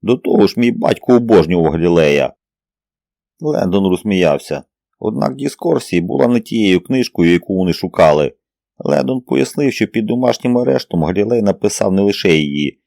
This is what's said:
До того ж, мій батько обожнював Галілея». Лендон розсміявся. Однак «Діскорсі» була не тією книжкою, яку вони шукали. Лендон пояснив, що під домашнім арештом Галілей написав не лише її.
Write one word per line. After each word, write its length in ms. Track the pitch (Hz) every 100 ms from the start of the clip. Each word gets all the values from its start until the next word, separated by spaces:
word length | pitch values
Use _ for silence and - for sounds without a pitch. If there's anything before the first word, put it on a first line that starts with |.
До 140 | - 127
того 300 | - 113 101
ж, 80 | -
мій 140 | 120
батько 440 | 117 - - -
обожнював 580 | 123 117 107 80 87 82
Галілея». 600 | 80 87 85 76 73 65 - _ _ _ _ _ _ _ _ _ _
Лендон 460 | 160 226 180 98 95
розсміявся. 760 | 90 104 95 87 71 - 71 - _ _ _
Однак 380 | 107 120 113 135
«Діскорсі» 640 | 139 - 170 156 - 90
була 280 | 85 139 127
не 120 | 120
тією 400 | 110 113 104 92
книжкою, 520 | - 131 120 - 85
яку 240 | 87 - 95
вони 160 | 92
шукали. 600 | 82 92 - 82 76 71 - _ _ _ _
Лендон 420 | - 73 131 131
пояснив, 520 | - 135 135 - 143
що 140 | - 107
під 200 | - 107
домашнім 520 | 120 127 117 127 123
арештом 460 | 127 131 - 85
Галілей 380 | 78 92 104 120
написав 500 | 104 92 104 - 101
не 100 | 95
лише 340 | 101 101 95 80
її. 440 | 76 73 71 -